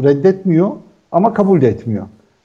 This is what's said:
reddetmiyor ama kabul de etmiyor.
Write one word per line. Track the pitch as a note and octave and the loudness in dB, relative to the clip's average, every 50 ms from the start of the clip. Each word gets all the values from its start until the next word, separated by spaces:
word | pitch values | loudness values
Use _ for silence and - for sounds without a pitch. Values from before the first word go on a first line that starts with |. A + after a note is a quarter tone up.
| C3 | 0
reddetmiyor | C#3+ C#3+ C#3+ D#3+ F#3+ F#3+ F#3+ - F#3+ E3 D#3+ F3+ A3 D4+ - - _ _ _ _ _ | 0 2 2 2 0 0 0 -2 0 0 0 0 -2 -4 -8 -16 _ _ _ _ _
ama | - E3+ G3+ A3+ A3+ | -2 0 0 0 0
kabul | - G3+ F#3+ F#3+ D#3+ | 0 0 2 2 2
de | C3 | 2
etmiyor. | A#2 G2+ - - A#2 G#2+ F#2+ F#2+ - - _ _ _ _ _ | 0 0 -2 -6 -6 -6 -6 -8 -12 -18 _ _ _ _ _